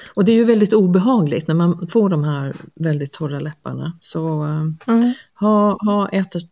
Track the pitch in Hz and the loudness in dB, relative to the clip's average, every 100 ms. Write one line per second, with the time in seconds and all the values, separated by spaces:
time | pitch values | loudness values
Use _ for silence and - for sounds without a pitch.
0 | - - 202 226 233 220 208 220 185 180 | -10 0 4 4 4 4 4 4 4 2
1 | 214 247 147 139 156 160 170 170 175 233 | 4 2 2 -2 -2 0 0 0 -2 0
2 | 196 160 147 143 135 - - - 160 147 | 0 0 -2 -4 -6 -10 -16 -6 -4 -2
3 | 143 - 151 143 147 - - 127 147 175 | -4 -8 -8 -6 -8 -12 -12 -10 -10 -10
4 | - 165 160 156 151 156 156 156 - 233 | -12 -8 -4 -4 -4 -4 -4 -6 0 2
5 | 240 254 - _ 208 214 208 196 208 208 | 2 -2 -10 _ 0 2 2 0 0 0
6 | 196 196 190 170 165 | 0 -2 -4 -6 -10